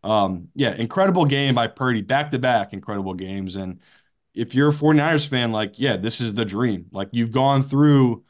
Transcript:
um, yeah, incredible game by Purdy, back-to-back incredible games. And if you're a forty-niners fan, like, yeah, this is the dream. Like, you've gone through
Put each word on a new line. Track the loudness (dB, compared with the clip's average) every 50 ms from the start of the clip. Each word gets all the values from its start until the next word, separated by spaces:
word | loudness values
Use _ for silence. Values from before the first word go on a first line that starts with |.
| -2
um, | 0 2 2 2 0 -2 -6 -10 -14 _
yeah, | -2 -2 -2 -2
incredible | -4 -6 -4 0 2 2 4 4 4 2
game | 2 2 2 0 0 2
by | 0 0 -2
Purdy, | -4 -4 -2 -2 -2 -2
back-to-back | -2 -2 -2 -2 -2 -2 -4 -2 0 2 2 2 0 -2 -10
incredible | -14 -10 -8 -8 -6 -6 -6 -8
games. | -8 -8 -8 -8 -8 -8 -8 -8
And | -8 -8 -10 -10 -14 _ _ _ _ _ _ _ _ _ _ _
if | -8 -8 -2 0
you're | 2 2 2
a | 2
forty-niners | 2 2 4 4 4 2 2 0 0 -2
fan, | -2 -2 -2 -2 0
like, | -2 -2 -4 -4 -4 -4
yeah, | -2 -2 -2 -2
this | -2 -6 -4 -4
is | -6 -4 -2
the | -4 -4
dream. | -4 -2 -2 -2 -2 -2 -4 -8 -12
Like, | -10 -10 -10 -6
you've | -4 -4 -4 -2
gone | 0 0 2 2 2 2 0
through | 0 2 4 6 6 6 6 4 4 0 -4 _ _